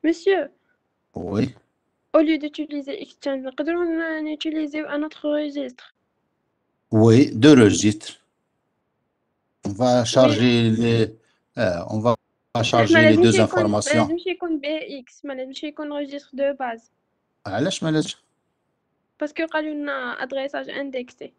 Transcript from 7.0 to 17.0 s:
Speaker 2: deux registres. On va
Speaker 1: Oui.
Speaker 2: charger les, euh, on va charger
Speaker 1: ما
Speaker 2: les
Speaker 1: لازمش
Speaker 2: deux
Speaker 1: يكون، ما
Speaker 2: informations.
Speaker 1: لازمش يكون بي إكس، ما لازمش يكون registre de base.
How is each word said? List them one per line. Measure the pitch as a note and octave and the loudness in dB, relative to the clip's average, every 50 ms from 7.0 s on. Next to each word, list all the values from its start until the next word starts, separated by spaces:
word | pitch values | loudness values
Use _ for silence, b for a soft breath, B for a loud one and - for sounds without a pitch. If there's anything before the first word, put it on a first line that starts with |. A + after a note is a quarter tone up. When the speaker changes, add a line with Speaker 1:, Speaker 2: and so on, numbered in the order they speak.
| A2 A2+ A2 B2 D3 - - | 6 8 8 6 6 4 2
Speaker 2:
deux | G#2 A2+ D3+ D3+ B2+ A2+ | 4 8 8 8 10 8
registres. | G2+ F2 E2+ F#2+ G#2+ G#2+ - - - - _ _ _ _ _ _ _ _ _ _ _ _ _ _ _ _ _ _ _ _ _ _ _ _ _ _ _ _ _ _ | 6 4 4 0 0 -2 -2 -10 -18 -20 _ _ _ _ _ _ _ _ _ _ _ _ _ _ _ _ _ _ _ _ _ _ _ _ _ _ _ _ _ _
On | G2+ G2+ | -10 -6
va | F#2+ B2+ B2+ B2 B2 A#2 | -2 0 2 2 2 0
Speaker 1:
Oui. | A2 - | 2 4
Speaker 2:
charger | C3+ C3 B2 A2 G#2 A#2+ B2 A#2+ A#2 A#2 A2+ | 4 6 6 4 4 2 2 4 4 2 2
les, | A2 A2 A#2 A#2 A#2 A2+ A2 G#2+ - _ _ _ _ _ _ _ _ - | 2 2 2 2 2 2 0 0 -2 _ _ _ _ _ _ _ _ -4
euh, | A#2 F#2+ F2+ E2+ F2 - G#2 | -2 -2 -2 -4 -6 -6 -6
on | G#2+ | -2
va | G#2+ A#2+ A#2 - _ _ _ _ _ _ _ A#2+ A#2 | 0 0 0 0 _ _ _ _ _ _ _ -2 -2
charger | A#2 - A#2 A2+ - E4 | 2 2 2 4 6 6
Speaker 1:
ما | E4 D#4 D#4 | 6 6 6
Speaker 2:
les | - | 6
Speaker 1:
لازمش | - F4 - - | 6 6 6 6
Speaker 2:
deux | F#4 | 4
Speaker 1:
يكون، | - - F4+ F4+ F4 | 2 2 2 0 0
ما | D#4+ - - | 0 0 -2
Speaker 2:
informations. | - C4 D4 | 0 0 2
Speaker 1:
لازمش | - D#4+ D4 E4 F4 F4 | 2 2 0 -2 -4 -4
يكون | F#4+ F4+ F#4 F4+ F4 D#4+ D4 | -6 -6 -6 -6 -6 -6 -4
بي | C4+ D4 D#4 D#4 D#4 - C#4+ C#4 | -4 -6 -6 -6 -8 -10 -14 -16
إكس، | B3 _ _ _ - | -16 _ _ _ -14
ما | C#4+ C4+ | -12 -10
لازمش | C4 C4 C4 C4+ - - | -10 -10 -12 -12 -12 -12
يكون | D4+ D4 - D4+ D4 D4 C#4+ D4 | -12 -10 -10 -10 -8 -8 -8 -8
registre | C4+ C#4+ C#4+ - _ - | -8 -10 -14 -16 _ -8
de | B3+ C#4 C#4 C#4+ C4+ | -4 -4 -4 -4 -4
base. | C4 A#3+ A#3 A3+ _ _ _ _ | -8 -10 -10 -12 _ _ _ _